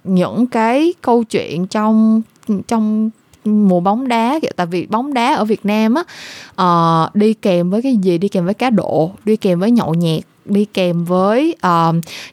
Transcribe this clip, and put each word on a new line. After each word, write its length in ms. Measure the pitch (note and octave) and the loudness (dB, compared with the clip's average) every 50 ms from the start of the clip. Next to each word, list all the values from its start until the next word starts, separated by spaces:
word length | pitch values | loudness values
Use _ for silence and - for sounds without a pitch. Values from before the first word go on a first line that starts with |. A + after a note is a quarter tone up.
| - | -4
những 420 | F#3+ F#3+ F3+ F3 G2+ A2+ G3 B3+ | 0 0 0 0 0 0 -2 -2
cái 480 | B3 - A3+ A3 A3+ B3 C#4+ D#4+ F4 F4+ - | -2 0 0 0 0 2 2 0 0 -2 -2
câu 220 | - B3+ A#3 A#3+ A3+ | 0 0 2 2 0
chuyện 420 | - - - - - C#3+ E3 F#3+ | 0 -4 -4 -4 -4 -6 -6 -6
trong, 560 | - - G#3+ G#3+ A3 A3 A3 A3 A3 A3 A3+ A3 - _ _ - - G#3 F#3+ - - | -4 -2 -2 0 2 2 4 4 4 2 0 0 -4 _ _ -6 -6 -6 -4 -4 -2
trong 420 | A#3+ A3 G#3+ G#3+ G#3+ G#3+ A3 A3 - _ _ _ _ _ - | -2 0 0 0 0 -2 -2 -4 -6 _ _ _ _ _ -4
mùa 360 | G#3+ G#3+ G#3 G#3 F#3+ F3+ F3 | 0 2 4 4 4 4 2
bóng 280 | F3 G3 G#3+ B3 C4+ B3+ | 2 0 -2 -2 -2 -2
đá, 300 | A#3 A3+ A3+ A#3+ D4 D#4+ | 0 0 0 0 0 -2
kiểu, 80 | - - - | -4 -4 -4
tại 100 | - F3+ | -6 -6
vì 200 | E3 F#3 F3 - | -4 -4 -6 -4
bóng 280 | - G#3 A#3 C4 D4 C#4 | -4 -4 -4 -4 -2 -2
đá 200 | A#3+ A#3 C4+ D4+ | -2 0 0 0
ở 100 | - G#3+ | 0 0
Việt 220 | G#3+ G#3 - - | -2 -2 -2 -2
Nam 280 | G3 G#3 A3 A3 A3 B3 | -2 0 2 2 2 0
á, 80 | E4 F4 - - - - - - - - - _ | 0 -2 -6 -12 -18 -18 -18 -18 -20 -20 -12 _
ờ, 540 | - F#3 F3+ F3 E3+ E3 E3 E3 E3 D#3+ - - | 0 2 2 4 4 4 2 2 2 0 0 0
đi 200 | G#3 G#3 A3 G#3+ | 2 2 2 0
kèm 360 | - - G3+ F3+ F3 F3 F3+ | 0 0 0 0 2 0 0
với 120 | G3 A3+ | -2 -2
cái 140 | B3 C4+ B3+ | 0 0 0
gì? 220 | G3+ F#3 F#3+ F3 E3 | 2 2 0 0 0
Đi 100 | G3 G3+ | -2 -2
kèm 160 | - F#3+ E3+ | -2 -2 -2
với 100 | F3+ G#3 | -2 -2
cá 160 | - A#3 C4 | -2 0 0
độ, 400 | A3 F#3 - - - D3 D#3+ F3+ G3+ - - | 0 0 0 0 0 0 -2 -2 -4 -6 -2
đi 120 | G#3 A3 | -2 -2
kèm 240 | G#3+ - F#3+ F3 E3+ | 0 2 0 0 2
với 100 | F#3+ A#3 | 2 2
nhậu 240 | A#3+ A3+ - D3 D#3+ | 2 2 2 0 -2
nhẹt, 280 | E3+ F3 D#3+ D#3+ D#3+ - - _ _ _ | 0 0 0 -2 -4 -6 -10 _ _ _
đi 200 | G3+ G3+ G3+ G#3 | -2 0 0 0
kèm 400 | G#3 - G3 F#3 F3 E3+ E3+ E3+ | 0 0 0 0 0 0 -2 -2
với, 520 | E3+ F3+ F#3 F#3+ G3+ A3 B3+ D4+ E4+ E4 - | 0 0 2 2 2 2 2 0 0 -2 -2
ờm, 400 | - F3+ E3+ E3 E3 E3 E3 E3+ - - - - - - | 0 0 2 2 2 2 0 0 -4 -6 -12 -18 -18 -10